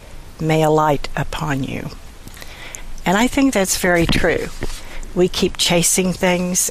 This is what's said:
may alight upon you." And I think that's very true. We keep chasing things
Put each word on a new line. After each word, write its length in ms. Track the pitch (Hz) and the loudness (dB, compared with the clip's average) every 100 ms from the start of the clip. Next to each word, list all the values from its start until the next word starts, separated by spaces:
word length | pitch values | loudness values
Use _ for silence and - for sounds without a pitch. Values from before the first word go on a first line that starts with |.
| - - - - | -16 -16 -14 -4
may 220 | 156 156 | 0 4
alight 480 | 156 156 151 143 - | 4 4 4 2 0
upon 480 | - 143 - 156 139 | -4 -4 -4 -4 -4
you." 260 | 139 - - - - - - - - - - - - - | -4 -6 -8 -12 -18 -18 -18 -16 -16 -16 -12 -12 -10 -6
And 140 | - 196 | 0 2
I 80 | 247 | 2
think 260 | - 269 | 4 2
that's 240 | 214 190 - | 2 0 0
very 300 | 185 175 165 | 2 4 4
true. 420 | - 175 - - - - - - - - | 4 2 2 -2 -6 -6 -6 -8 -8 -4
We 140 | 185 180 | 2 2
keep 300 | - 180 - | 2 0 0
chasing 560 | - 175 170 - 185 | 2 2 2 2 0
things 560 | 170 185 180 180 180 - | 2 2 2 0 0 -2